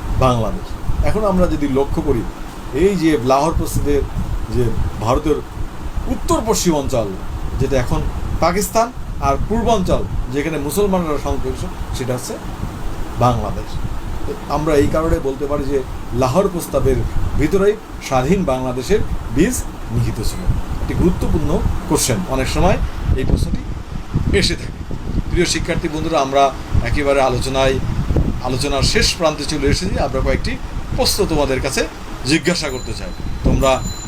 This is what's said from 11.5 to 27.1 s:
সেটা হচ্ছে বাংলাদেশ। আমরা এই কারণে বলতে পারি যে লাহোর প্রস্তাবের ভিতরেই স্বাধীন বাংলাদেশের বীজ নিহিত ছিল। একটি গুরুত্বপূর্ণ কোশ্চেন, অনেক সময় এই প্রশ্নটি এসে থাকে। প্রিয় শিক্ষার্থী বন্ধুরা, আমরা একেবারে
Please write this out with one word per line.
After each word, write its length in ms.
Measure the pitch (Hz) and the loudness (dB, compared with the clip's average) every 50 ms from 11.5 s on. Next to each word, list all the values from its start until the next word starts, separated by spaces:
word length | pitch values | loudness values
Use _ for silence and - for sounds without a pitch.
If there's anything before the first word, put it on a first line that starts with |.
| 123 - - - - - - - - - | -2 -4 -6 -6 -6 -8 -6 -6 -4 -4
সেটা 160 | 131 120 127 | -2 -4 -4
হচ্ছে 200 | 123 - - - - - - - - - - - - - - - - - - - - | -4 -4 -8 -10 -8 -8 -10 -8 -6 -8 -8 -6 -6 -4 -4 -4 -4 -6 -6 -2 2
বাংলাদেশ। 500 | 120 123 120 104 104 101 90 - - - - - - - - - - - - - - - - - - - | 2 2 2 2 0 -2 -4 -4 -6 -6 -4 -4 -4 -2 -4 -4 -4 -4 -4 -4 -2 -4 -4 -6 -4 -4
আমরা 260 | 143 147 151 160 151 | -2 0 0 4 4
এই 120 | 143 143 - | 4 4 4
কারণে 320 | 156 156 160 165 170 165 131 | 2 2 2 2 2 2 0
বলতে 220 | 135 131 127 147 | -2 -2 -2 -2
পারি 180 | 139 147 143 139 | -2 -2 -2 0
যে 200 | 135 147 135 127 - - - - - 113 | 0 0 0 -2 -2 -6 -8 -6 -4 0
লাহোর 340 | 117 131 123 - - - 180 | 0 0 2 2 2 2 2
প্রস্তাবের 480 | 175 170 - - - 139 - 135 127 120 113 - - - - - - - | 0 -4 -4 -2 0 2 2 4 2 2 0 0 0 2 2 2 2 2
ভিতরেই 340 | 143 156 196 190 196 208 214 214 - - - - - | 2 2 2 4 4 2 2 0 -6 -12 -12 -10 -6
স্বাধীন 400 | - 139 127 127 143 185 190 175 | 0 0 2 2 4 2 2 2
বাংলাদেশের 560 | 139 131 127 131 131 120 131 123 - 196 220 - - - - - - 113 | 0 0 0 -2 -2 -4 -4 0 2 2 2 2 0 -2 -4 -4 -2 2
বীজ 280 | 131 180 247 254 - - - - - - - | 2 4 4 2 0 -4 -4 -6 -8 -6 -4
নিহিত 240 | 110 120 120 117 92 | -2 0 0 0 -2
ছিল। 260 | 113 104 - - 92 92 - - - - - - - | -2 -2 -2 -2 0 0 0 0 0 0 -2 -2 -4
একটি 120 | - - 131 | -2 -2 0
গুরুত্বপূর্ণ 640 | 131 - 180 180 - - - 190 165 147 143 156 - - - - - - - | 2 2 2 2 2 0 0 2 2 2 2 2 2 2 0 0 0 0 0
কোশ্চেন, 280 | 156 143 - - 117 95 90 - | 0 2 2 2 0 0 0 -2
অনেক 180 | 131 135 127 - | -2 0 0 0
সময় 300 | - 208 - 185 220 - - - - - - - 135 | 2 4 4 4 4 2 0 -2 -2 -2 0 0 2
এই 100 | 131 127 | 2 2
প্রশ্নটি 360 | 127 - - - - - - - - - - - - - - - - - - - - - 202 | 2 2 2 2 0 0 -2 -4 -6 -8 -8 -8 -8 -8 -8 -8 -4 -2 -2 0 2 2 2
এসে 180 | 185 - 170 | 2 2 0
থাকে। 240 | - - - - - - - - - - - - - - - | -2 -4 -8 -10 -10 -8 -8 -8 -6 -4 -2 -2 -2 -2 0
প্রিয় 160 | 147 175 175 | 2 2 2
শিক্ষার্থী 420 | - - 160 - - 165 160 175 156 | 2 0 -2 -2 -2 -2 -2 -2 -2
বন্ধুরা, 320 | 151 156 156 170 175 147 | -2 -2 -2 0 2 2
আমরা 340 | 135 135 135 139 139 131 131 - - - - - - | 2 2 4 4 4 4 2 -2 -4 0 2 2 2
একেবারে 380 | 120 113 151 143 139 | 2 0 2 2 4